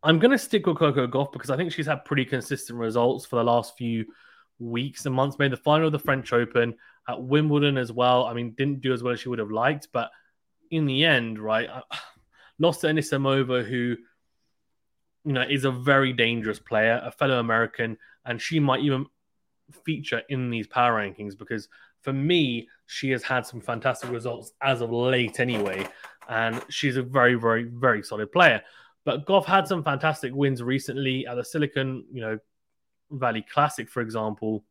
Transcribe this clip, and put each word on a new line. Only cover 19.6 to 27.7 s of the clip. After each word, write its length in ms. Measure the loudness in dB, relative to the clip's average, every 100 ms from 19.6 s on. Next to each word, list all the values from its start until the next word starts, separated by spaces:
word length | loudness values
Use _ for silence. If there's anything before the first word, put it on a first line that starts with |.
| _ -16
feature 380 | -6 -6 -4 -6 -4
in 220 | -6 -4
these 160 | -4 -4
power 340 | 2 2 2
rankings 360 | -2 -6 -12 -12
because 320 | -8 -8 -8 -20 -20 _
for 120 | -6
me, 560 | -2 2 2 2 -2 -8 _ _
she 240 | -6 -2
has 120 | -2
had 240 | 0 -2 -4
some 140 | -12
fantastic 500 | -8 -2 -2 -2 -6
results 420 | -6 -6 -8 -12 _
as 200 | -2 0
of 100 | -2
late 480 | 0 2 2 0 0
anyway, 480 | -2 0 -2 -4 -8 -10 -20 -20 -6
and 320 | -2 -2 -4 -8
she's 280 | -4 -2 -2
a 60 |
very, 320 | 0 4 6
very, 300 | 6 2 0
very 380 | -2